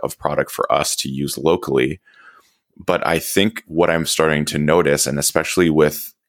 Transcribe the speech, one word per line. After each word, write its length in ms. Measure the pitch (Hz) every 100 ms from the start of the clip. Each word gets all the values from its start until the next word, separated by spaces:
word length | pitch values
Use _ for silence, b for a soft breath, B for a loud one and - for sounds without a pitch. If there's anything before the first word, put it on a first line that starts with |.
of 140 | 73 -
product 340 | 73 71 71
for 180 | - -
us 260 | 71 73 -
to 120 | 69
use 280 | 67 71 -
locally. 640 | 73 90 - 67 65 82 b b b b b b _ -
But 320 | 85 90 -
I 120 | 85
think 440 | - - 104 226 -
what 220 | 80 85
I'm 160 | 82 78
starting 380 | - 80 76 76
to 120 | 76
notice, 500 | 73 85 78 71 -
and 100 | 71
especially 520 | 73 82 80 - 85
with 440 | 78 76 - - -